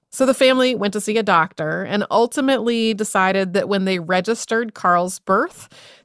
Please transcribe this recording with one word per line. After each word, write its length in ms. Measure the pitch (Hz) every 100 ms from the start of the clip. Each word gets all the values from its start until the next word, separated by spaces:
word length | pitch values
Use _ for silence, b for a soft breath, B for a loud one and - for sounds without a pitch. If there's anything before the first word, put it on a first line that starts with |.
| _
So 160 | - 262
the 80 |
family 400 | 262 262 262 254
went 200 | 226 202
to 80 | 208
see 160 | 208 220
a 40 |
doctor 600 | 208 170 160 - 156 170
and 220 | 196 208 -
ultimately 840 | 208 240 - 269 262 233 233 220
decided 580 | 208 214 196 185 190 190
that 160 | 190 -
when 160 | 196
they 160 | 190 185
registered 760 | 165 185 185 226 - 226 233
Carl's 460 | - 185 175 180 -
birth, 480 | - 196 339 - - B B B